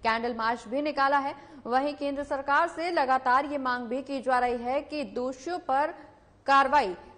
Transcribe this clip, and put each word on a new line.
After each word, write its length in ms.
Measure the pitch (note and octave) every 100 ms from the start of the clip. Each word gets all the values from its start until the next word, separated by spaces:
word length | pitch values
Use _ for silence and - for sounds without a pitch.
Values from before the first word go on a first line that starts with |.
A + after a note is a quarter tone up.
कैंडल 320 | A3+ A3+ A#3+ A#3
मार्च 320 | A3+ A#3+ G#3+
भी 140 | C4
निकाला 360 | D4+ C#4+ C#4 C#4+
है। 180 | C4+ - - C#4+ A3+
वहीं 280 | B3 C#4+ C#4+
केंद्र 280 | C#4+ C#4
सरकार 440 | C#4+ C#4 C#4 C#4+ E4+
से 240 | E4 E4+
लगातार 540 | E4+ C4 C4 C4 B3+ C#4
ये 120 | C#4+
मांग 300 | C4 B3 A#3+
भी 140 | B3
की 200 | C4+ -
जा 180 | A#3 B3+
रही 180 | B3 A#3+
है 240 | A#3+ C#4
कि 220 | C#4 D4+
दोषियों 560 | A#3+ A#3+ B3+ C4 - F4
पर 340 | E4+ C4+ D#4 - - - _ _ -
कार्रवाई 480 | C#4 C4 C#4+ G#3 F3+ -